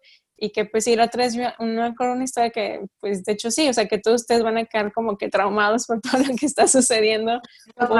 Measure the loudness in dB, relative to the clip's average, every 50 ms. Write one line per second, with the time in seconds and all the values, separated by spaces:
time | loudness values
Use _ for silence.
0 | -8 _ -20 _ _ _ _ _ -8 -6 -4 -4 -4 -2 -2 -2 0 2 2 2
1 | 2 2 0 -2 -2 -2 -2 -2 -4 -4 -4 -4 -4 -4 -2 -2 -2 -4 -4 -2
2 | -2 -2 -2 -2 -4 -4 -2 -2 -2 -2 -2 -4 -4 -4 -6 -8 -10 -14 -14 _
3 | -6 -6 -4 -4 -4 -4 -4 -4 -4 -4 -2 0 2 2 2 0 0 0 -2 -2
4 | 0 2 0 0 2 2 2 2 2 2 0 -2 -2 -2 -2 -2 -2 -2 -4 -4
5 | -4 -4 -4 -4 -4 -2 0 0 0 0 2 2 2 2 2 0 0 -2 -4 -4
6 | -2 0 0 2 2 0 0 -2 -2 -2 2 4 4 6 6 4 4 4 2 2
7 | 2 2 2 0 0 -2 -2 -4 -6 -10 -20 -20 -20 -20 _ -2 0 2 4 6